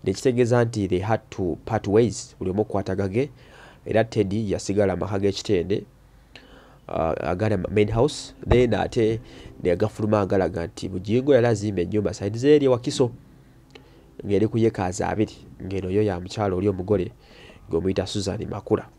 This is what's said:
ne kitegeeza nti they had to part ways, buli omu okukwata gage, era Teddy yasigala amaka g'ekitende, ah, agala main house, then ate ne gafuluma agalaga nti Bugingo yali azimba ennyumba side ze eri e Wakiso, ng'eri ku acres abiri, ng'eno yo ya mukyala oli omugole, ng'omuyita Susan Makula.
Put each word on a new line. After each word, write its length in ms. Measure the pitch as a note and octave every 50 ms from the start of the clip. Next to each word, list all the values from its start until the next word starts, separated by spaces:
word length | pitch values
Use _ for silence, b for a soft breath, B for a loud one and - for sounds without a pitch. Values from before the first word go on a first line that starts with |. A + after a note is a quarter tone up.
| -
ne 80 | -
kitegeeza 520 | F#2+ - - C3+ B2 A#2+ B2 A2+ A#2+ A#2+ A#2+
nti 240 | A#2 A#2 A2 G2+ F2+
they 100 | F#2 F2+
had 220 | F2+ G#2 A2+ G#2+ - -
to 260 | - - F#2+ F2 D2+ - -
part 240 | - A2 G#2+ - G#2+
ways, 480 | G2 A2 B2 G#2+ G2+ - - - - -
buli 120 | F#2 F#2+
omu 100 | F2+ G2+
okukwata 340 | G#2+ - - G2 G2 - F#2+
gage, 360 | F#2+ G2 F#2+ F#2+ A#2 C#3 D3+ B B B B B B B B B B -
era 180 | - - A2 A2+
Teddy 480 | A#2 - A#2 G#2 F#2+ G2 G#2+ A2+ G2
yasigala 400 | F2 E2+ - - G2 G#2 G2+ F#2+
amaka 260 | F#2 F2 F2+ G2 G#2 G2+
g'ekitende, 680 | G2 G2+ F#2+ - - - G#2 F2 E2 F2+ G2+ - - - - - - - _ - - B B B B B B B B B B B - -
ah, 420 | - - D#2+ E2 C2 - - C#2+
agala 260 | F2+ F2+ G#2+ G#2+ G#2+
main 340 | F#2 F2 - F#2 G#2+ G#2 G#2
house, 440 | G#2+ A2 B2 D#3 - - - - - - - -
then 260 | G2 A#2+ B2+ A#2+ G#2+
ate 460 | F#2 F2+ - - A#2+ A2 A2 A2+ A2 B B B B B B B B
ne 140 | - F2+ F2
gafuluma 440 | F2 G#2 G#2+ - - A2 G#2 G#2+ G#2
agalaga 460 | G2+ F#2 G#2 G2 F#2 E2+ F2 E2+ E2
nti 220 | E2 - - - F#2
Bugingo 460 | F#2 F#2+ F#2 G2 G#2+ B2+ B2+ D3 C#3+
yali 120 | A#2+ A2+
azimba 360 | A#2+ A2+ F#2+ G2+ G#2+ G2+ F#2
ennyumba 320 | F2 F2+ F#2+ G#2 G2+ F2 -
side 240 | - F#2 G2+ G#2+ A#2
ze 180 | B2 C#3+ D3+
eri 100 | D3+ C#3
e 20 | C3
Wakiso, 420 | B2+ A#2 A#2+ D3+ C3+ - C3 A#2 - - - - - - - - - - - _ B B B B B B B B - - -
ng'eri 220 | G2 G2+ F#2+ G#2+ A2
ku 100 | - A#2
acres 420 | A2+ A2+ A2 - G2 F2+ F#2 -
abiri, 340 | F2 F2 F2 G2 A2 G#2 - - - - - - -
ng'eno 260 | F#2 F#2+ F#2+ F2+ F2+
yo 120 | F#2 G#2
ya 180 | G#2+ G#2 F#2 F2
mukyala 360 | F2+ F#2+ - - G#2+ G2+ F#2
oli 120 | F2+ F#2+ G#2
omugole, 440 | F#2+ F#2 F2+ F2+ G#2 F#2+ F2 - - B B B B B B B B B B -
ng'omuyita 360 | - E2 F2 F#2 F#2+ G2 F2+
Susan 400 | F2 - G#2+ F#2+ G2 F2+ - -
Makula. 380 | E2 - G#2 - - G#2+ G2+ - - -